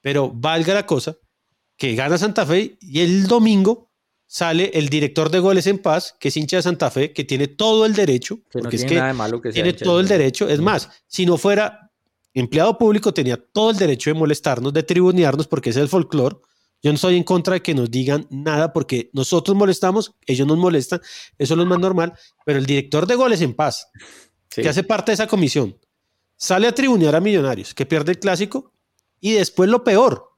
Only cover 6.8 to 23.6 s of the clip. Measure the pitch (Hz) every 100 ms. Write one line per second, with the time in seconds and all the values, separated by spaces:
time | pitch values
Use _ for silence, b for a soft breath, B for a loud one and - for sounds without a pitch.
6.8 | 147 - 147 - 143 135 143 143 220 220
7.8 | 220 214 190 127 - 226 _ 123 117 123
8.8 | 127 165 131 131 107 120 120 110 170 175
9.8 | 123 175 190 196 135 131 - 147 196 190
10.8 | - b _ - 180 175 196 202 208 -
11.8 | _ _ _ _ _ - 120 147 185 220
12.8 | 226 208 - 165 127 120 _ - 220 214
13.8 | 185 127 - 156 156 151 - 123 127 147
14.8 | 156 175 180 180 160 139 156 151 127 117
15.8 | 143 190 165 151 127 - _ _ _ _
16.8 | 147 151 185 180 170 185 175 185 - 147
17.8 | 120 123 131 143 151 135 147 151 160 160
18.8 | 135 127 - 135 131 175 170 196 202 185
19.8 | 190 196 208 _ - 127 139 160 180 165
20.8 | 131 180 B B B _ 143 160 175 180
21.8 | 185 185 170 - b _ - 139 135 143
22.8 | 139 151 180 247 262 202 156 113